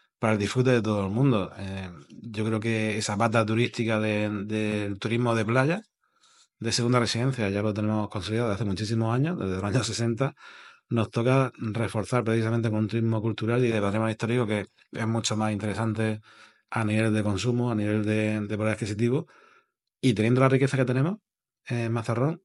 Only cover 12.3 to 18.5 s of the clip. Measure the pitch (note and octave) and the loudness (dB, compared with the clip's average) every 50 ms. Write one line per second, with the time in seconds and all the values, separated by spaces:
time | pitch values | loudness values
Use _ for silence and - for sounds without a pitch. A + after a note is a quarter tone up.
12.3 | A2+ A2+ A2 A2+ A#2 A#2 A2+ A2+ G#2+ G#2+ A2 G#2 - A#2 A2+ A2+ A2+ A2 G#2 A2+ | 0 2 2 0 0 0 0 0 0 0 0 0 0 0 0 0 0 0 0 -2
13.3 | G#2 - A2 A2 A#2+ B2+ B2+ A#2 A2+ G#2+ G2+ G2+ G2 A2 A2+ A2+ A2 - - A2 | -2 -2 -2 0 2 2 2 2 2 2 0 0 0 0 0 0 -2 -2 -2 0
14.3 | A#2+ B2 A#2+ G#2 G#2+ G#2 G2 - _ _ _ _ - - A2+ A2 A2+ A2+ G#2+ - | 0 0 0 0 -2 -2 -4 -8 _ _ _ _ -8 -4 -2 -2 0 0 -2 -2
15.3 | A2+ G#2+ A2 G#2+ G#2+ G2 A2 G#2+ F#2+ G2 A2+ A2+ G#2+ A2 A2 A2 A2 A2 - - | -2 0 0 -2 -2 -2 -2 -4 -2 -2 -2 -2 0 0 0 -2 -2 -4 -10 -16
16.3 | - - - - _ _ _ _ - A2+ A2 G#2 G#2+ G#2+ A2 A2+ G#2+ G#2+ G2+ G#2 | -20 -20 -20 -20 _ _ _ _ -4 -2 0 2 2 2 2 2 2 2 0 0
17.3 | G2+ F#2+ G#2+ B2 A#2+ A#2+ A#2+ B2 A#2 G#2+ G#2 G#2 G#2 A2 G#2 G#2+ G#2+ G#2+ G#2+ G#2+ | -2 0 0 0 0 0 0 0 0 0 0 0 0 0 0 0 0 2 0 0
18.3 | G#2+ G#2+ G#2 G2+ | 0 -2 -4 -4